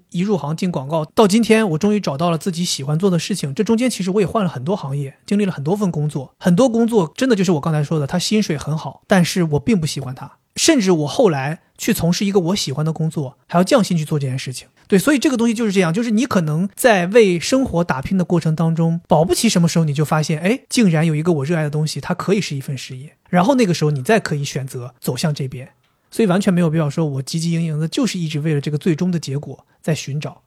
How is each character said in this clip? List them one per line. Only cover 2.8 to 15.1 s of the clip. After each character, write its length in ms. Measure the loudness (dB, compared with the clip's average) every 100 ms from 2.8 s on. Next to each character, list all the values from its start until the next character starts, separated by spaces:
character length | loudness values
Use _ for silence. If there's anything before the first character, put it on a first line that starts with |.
欢 160 | -2 0
做 100 | 2
的 80 | 0
事 160 | 0
情。 220 | -4 -4 -2
这 80 |
中 120 | 0 2
间 140 | 0
其 140 | -2
实 80 | -2
我 100 | 0
也 60 | 0
换 160 | 0
了 60 | -2
很 140 | -4
多 120 | -6 -4
行 200 | -4 -6
业， 200 | -6 -10 -2
经 140 | 0
历 60 | 0
了 60 |
很 120 | -2
多 120 | -2 -2
份 140 | 0
工 180 | -2 -2
作， 280 | -4 -8 _
很 180 | 2 4
多 140 | 4
工 160 | 4 2
作 260 | 2 0 0
真 120 | 0
的 80 | 2
就 80 |
是 100 | 2
我 60 | 2
刚 140 | 0
才 100 | 0
说 160 | 0 -2
的， 60 | -2
他 140 | -4
薪 240 | 0 0
水 120 | 0 -4
很 220 | -4 -6
好， 240 | -6 -8 2
但 180 | 4 4
是 160 | 2
我 160 | 0 0
并 200 | 2 0
不 80 | 0
喜 120 | -4
欢 140 | -8
他， 200 | -10 -14 _ _ -2
甚 240 | 2 4
至 120 | 4
我 160 | 2 2
后 240 | 2 2
来 300 | 2 -4 -6 _ -8
去 140 | -2
从 200 | 0 2
事 120 | 0 0
一 60 |
个 80 | 0
我 160 | 0 -2
喜 160 | -4
欢 140 | -4 -4
的 80 |
工 160 | -2 -4
作， 280 | -4 -8 -10 -2
还 100 | 0
要 60 |
降 200 | 4 4
薪 140 | 2 0
去 80 | -2
做 140 | -2
这 80 | -2
件 100 | -6
事 160 | -8
情。 140 | -12 -16 _ 0
对， 100 | 2
所 160 | 4